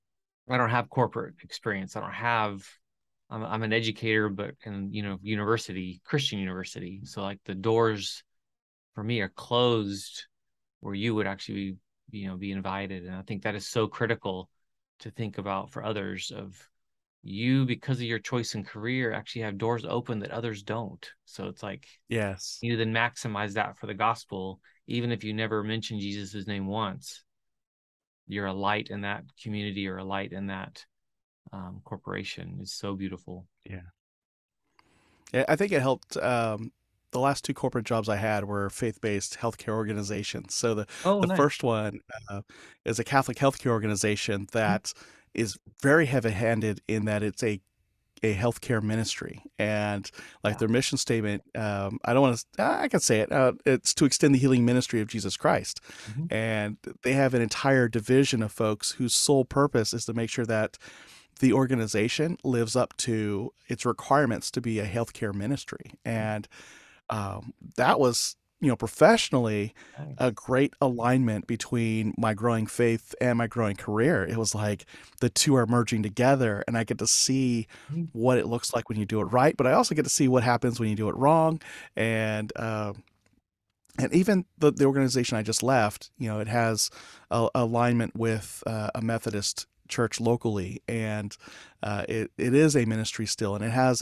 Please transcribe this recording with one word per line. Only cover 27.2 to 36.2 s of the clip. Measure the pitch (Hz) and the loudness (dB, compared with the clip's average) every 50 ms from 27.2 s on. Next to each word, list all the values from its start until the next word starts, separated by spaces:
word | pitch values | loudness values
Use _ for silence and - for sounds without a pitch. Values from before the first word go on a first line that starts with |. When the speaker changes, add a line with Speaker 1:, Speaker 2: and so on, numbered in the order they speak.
| _ _ _ _ _ _ _ _ _ _ _ _ _ _ _ _ _ _ _ _ _ | _ _ _ _ _ _ _ _ _ _ _ _ _ _ _ _ _ _ _ _ _
Speaker 1:
you're | - 101 104 101 | -10 -8 -6 -6
a | 95 95 | -4 -4
light | 98 98 101 104 107 110 - | -2 -2 0 0 -2 -4 -6
in | 104 101 | -8 -8
that | 101 101 101 - - - _ - - | -6 -6 -6 -8 -10 -16 _ -14 -10
community | 113 104 104 104 104 98 101 98 | -8 -6 -6 -6 -6 -6 -6 -6
or | 95 92 | -6 -6
a | 92 95 | -8 -8
light | 95 98 98 101 98 87 | -6 -6 -6 -6 -8 -8
in | 95 101 | -10 -8
that, | 98 98 95 98 - - - - _ _ _ _ _ _ _ _ _ _ _ - - - | -8 -8 -8 -10 -12 -14 -20 -20 _ _ _ _ _ _ _ _ _ _ _ -20 -16 -14
um, | 98 92 92 95 95 - | -14 -14 -14 -14 -16 -14
corporation | - 107 95 - 98 95 98 98 - - - 90 90 90 95 | -14 -14 -12 -10 -8 -8 -8 -8 -8 -10 -12 -12 -12 -12 -12
is | 98 98 - | -12 -12 -12
so | - - 101 98 | -10 -8 -8 -6
beautiful. | 95 98 95 92 90 _ - 90 90 92 _ _ _ - - | -6 -8 -8 -10 -12 _ -16 -16 -16 -18 _ _ _ -18 -16
Speaker 2:
Yeah. | 98 92 87 87 - _ _ _ _ _ _ _ _ _ _ _ _ _ _ _ _ _ _ _ _ _ _ _ _ _ - - | -16 -16 -16 -18 -20 _ _ _ _ _ _ _ _ _ _ _ _ _ _ _ _ _ _ _ _ _ _ _ _ _ -10 -4
Yeah, | - 123 135 | 0 0 2
I | - 156 | 2 2
think | 175 202 208 | 2 2 2
it | 190 143 | 0 2
helped. | 127 135 127 - - - - | 2 2 0 -2 -4 -8 -6
Um, | - | -4